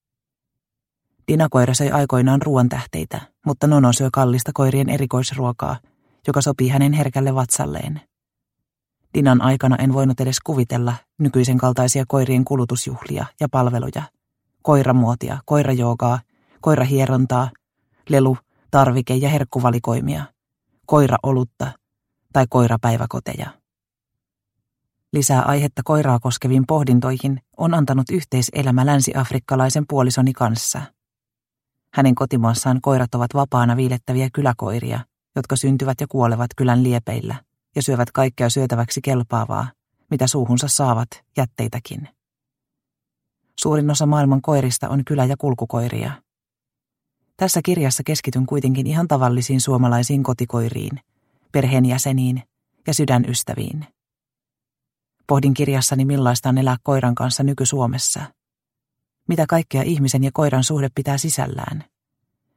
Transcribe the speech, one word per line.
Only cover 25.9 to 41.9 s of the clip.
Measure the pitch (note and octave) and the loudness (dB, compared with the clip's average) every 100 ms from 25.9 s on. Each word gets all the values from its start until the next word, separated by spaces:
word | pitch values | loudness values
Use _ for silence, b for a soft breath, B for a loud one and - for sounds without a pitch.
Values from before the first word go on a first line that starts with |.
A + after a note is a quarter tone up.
| D3+ C#3+ A#2+ | 0 2 0
koskeviin | B2+ - B2+ C3 B2+ | 0 -4 0 0 2
pohdintoihin | D#3 C3+ B2 C3 C3 C3+ C3+ _ - | 0 2 2 0 -4 -4 -6 _ -4
on | E3 | 0
antanut | E3+ C#3 C3+ C3 | 0 2 0 0
yhteiselämä | F3+ - B2+ B2 - C3 B2+ C3+ | -4 -2 -2 -2 -2 0 2 2
länsiafrikkalaisen | C#3+ C3 C#3 B2 C3 - C3 C3 D3+ D3 | 2 0 -2 -2 -4 -2 0 0 0 -2
puolisoni | C3+ B2+ C3 C3 | 0 0 2 0
kanssa. | B2+ A#2+ A2+ - - D3 _ _ _ _ _ _ _ _ _ _ | 2 -2 -2 -4 -8 -10 _ _ _ _ _ _ _ _ _ _
Hänen | - C3+ B2 | 2 2 2
kotimaassaan | C3 B2+ A2+ A#2 C3 B2+ | 0 0 0 0 0 0
koirat | C#3 C3 B2 A#2+ | 2 0 0 -2
ovat | A#2+ | -2
vapaana | C#3+ C#3 B2+ A#2+ A#2+ | -2 0 2 2 2
viilettäviä | B2+ B2 - B2+ C3 | 0 -2 -4 -2 -2
kyläkoiria, | - C#3 A#2 G#2 A#2 A#2+ A#2 - _ _ - | 0 -2 -2 -4 -6 -6 -8 -10 _ _ -8
jotka | B2 C3+ | -4 -2
syntyvät | C#3 C3+ C3+ B2+ | 0 0 0 -4
ja | C#3+ | -4
kuolevat | C3+ A#2 A#2 A#2+ - | 0 0 0 -4 -2
kylän | B2+ B2 | 2 2
liepeillä | B2+ A#2+ - A#2 A2 B2+ _ _ _ D3+ | 2 0 -4 -8 -8 -12 _ _ _ -6
ja | |
syövät | C3+ B2 A#2+ | -2 0 -2
kaikkea | - C3 - A#2+ | 0 -2 0 -2
syötäväksi | C3+ C3 A#2 A#2 - | 0 -2 -2 -2 -4
kelpaavaa, | C#3 B2+ A#2 A#2 A2 G2+ B2+ _ _ _ - | -2 -2 -2 -4 -4 -4 -6 _ _ _ -6
mitä | C#3 B2+ | -2 0
suuhunsa | D3 A#2 B2 C#3+ | 0 0 0 0
saavat, | - C3+ A2+ A#2 - _ - | 0 0 0 -4 -10 _ -4
jätteitäkin. | B2 - A2+ A#2+ - | -4 -4 -6 -8 -12